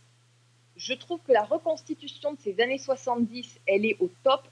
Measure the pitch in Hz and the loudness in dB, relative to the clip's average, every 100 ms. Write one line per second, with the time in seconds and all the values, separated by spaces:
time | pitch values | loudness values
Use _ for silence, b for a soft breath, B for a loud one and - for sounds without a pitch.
0 | _ _ _ _ _ _ _ - - 254 | _ _ _ _ _ _ _ -16 -8 -8
1 | - 339 - 233 214 320 330 311 - 311 | -6 -8 2 4 4 0 0 -4 -6 -10
2 | 277 - 294 294 - 190 240 269 269 262 | -10 -8 -8 -6 -6 -2 0 -2 -4 -4
3 | 262 240 233 240 240 - - 196 220 214 | -2 -2 -2 -4 -16 -8 0 2 2 0
4 | 180 - 269 269 - | -2 0 2 2 0